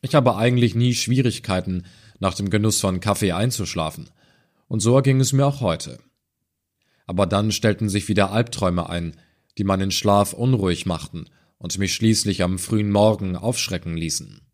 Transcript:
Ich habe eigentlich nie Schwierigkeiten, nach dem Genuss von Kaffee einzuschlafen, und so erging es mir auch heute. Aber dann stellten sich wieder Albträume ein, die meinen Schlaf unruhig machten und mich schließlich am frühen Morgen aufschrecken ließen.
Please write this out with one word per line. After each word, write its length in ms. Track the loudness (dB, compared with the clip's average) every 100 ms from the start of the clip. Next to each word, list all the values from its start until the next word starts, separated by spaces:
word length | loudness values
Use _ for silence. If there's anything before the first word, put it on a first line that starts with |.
Ich 140 | 2
habe 220 | 2 4 2
eigentlich 380 | 2 4 2
nie 200 | 2 0
Schwierigkeiten, 880 | 0 0 2 0 -2 -2 -2 -2 -6 -8 -20 -20 _
nach 160 | -4
dem 140 | -2 -2
Genuss 320 | 2 2 0
von 200 | 0 0
Kaffee 320 | 0 0 0
einzuschlafen, 760 | 0 -2 -2 -6 -4 -6 -8 -18 _ _ _ _ _ _
und 140 | -2
so 160 | 2 4
erging 240 | 4 2
es 140 | 2
mir 100 | 2
auch 160 | 2 0
heute. 380 | -2 -2 -8 -16 _ _ _ _ _ _ _ _ _ _ -8
Aber 200 | -2 2
dann 260 | 2 0
stellten 380 | 2 0 0 0
sich 180 | -2 0
wieder 220 | 0 2
Albträume 580 | 0 -2 0 0 0 -2
ein, 260 | -6 -6 -10 _ _ _ -4
die 60 |
meinen 260 | 0 0 0
Schlaf 420 | 0 4 4 2
unruhig 540 | 0 0 2 2 -2 -2
machten 400 | -6 -6 -14 -16 _ _ _
und 200 | -10 -4
mich 140 | -4
schließlich 480 | 2 2 2 0 0
am 160 | 0 -2
frühen 320 | -2 -2 2
Morgen 460 | 4 4 4 -4 -4
aufschrecken 600 | -4 -4 -4 -6 -6 -6
ließen. 440 | -4 -6 -10 -20 _